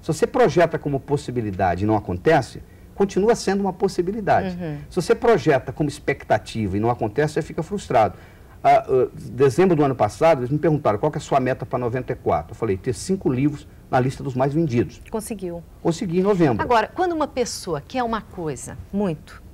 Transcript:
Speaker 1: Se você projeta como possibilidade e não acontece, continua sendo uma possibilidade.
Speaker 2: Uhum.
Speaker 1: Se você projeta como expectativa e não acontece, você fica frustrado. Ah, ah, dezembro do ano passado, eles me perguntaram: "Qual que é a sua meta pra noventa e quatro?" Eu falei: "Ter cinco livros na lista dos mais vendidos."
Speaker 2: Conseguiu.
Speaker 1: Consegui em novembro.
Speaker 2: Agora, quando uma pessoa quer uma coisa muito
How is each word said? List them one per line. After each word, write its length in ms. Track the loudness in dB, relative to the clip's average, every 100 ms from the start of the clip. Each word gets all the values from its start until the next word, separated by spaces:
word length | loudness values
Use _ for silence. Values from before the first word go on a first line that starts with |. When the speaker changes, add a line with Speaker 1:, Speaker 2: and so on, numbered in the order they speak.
Speaker 1:
Se 60 | -4
você 200 | -2 -2
projeta 500 | 4 4 6 2 2
como 220 | -4 -4
possibilidade 840 | -2 -4 -2 -4 -4 0 0 2 2
e 20 |
não 80 | 0
acontece, 640 | 0 -2 4 2 2 -12 -18 -20 -20
continua 420 | -2 0 2 2 2
sendo 260 | 0 -2
uma 100 | -2
possibilidade. 840 | -2 -2 0 -2 -2 0 0 0 -6
Speaker 2:
Uhum. 200 | -8 -8 -6
Speaker 1:
Se 120 | -6
você 140 | 0 2
projeta 560 | 4 4 4 2 0
como 160 | -4 -4
expectativa 880 | -4 -6 -6 0 -2 -2 -4 -2 0
e 40 |
não 80 | 0
acontece, 460 | 0 -2 0 -2 -2
você 60 |
fica 220 | -6 -8
frustrado. 520 | -6 -8 0 2 2 0 -20 -20 -20 -2
Ah, 200 | 4 4 4
ah, 180 | 2 2
dezembro 600 | -2 -12 2 2 6 4 4
do 80 |
ano 100 | 2
passado, 460 | 2 -2 2 2 4
eles 100 | 0
me 80 | 0
perguntaram: 400 | 0 0 0 0
"Qual 140 | -2
que 60 | -4
é 40 |
a 0 |
sua 180 | -2 0
meta 240 | 0 -2
pra 140 | -4 -4
noventa 340 | -2 -4 -6
e 40 | -4
quatro?" 360 | -2 -2 -2
Eu 40 | -6
falei: 200 | -4 -2
"Ter 160 | -4
cinco 400 | -6 -4 -2 0
livros 360 | 0 0 -2 -16 -20 -4
na 100 | 0
lista 240 | 0 -4
dos 100 | -8
mais 180 | -2 0
vendidos." 480 | 0 0 0 -2 -4 -10
Speaker 2:
Conseguiu. 520 | -10 -8 -10 -8 -10 -14 -6
Speaker 1:
Consegui 380 | -4 -2 -2 0
em 40 |
novembro. 400 | 2 4 4 2
Speaker 2:
Agora, 260 | 2 2 2
quando 200 | -2 -2
uma 140 | 0 -4
pessoa 520 | -2 -6 -6 -6 -8
quer 220 | -6 -6
uma 180 | -4 -4
coisa 560 | -8 -10 -8 -8 -12 -16 -8
muito 520 | -4 -2 -4 -10 -20 -20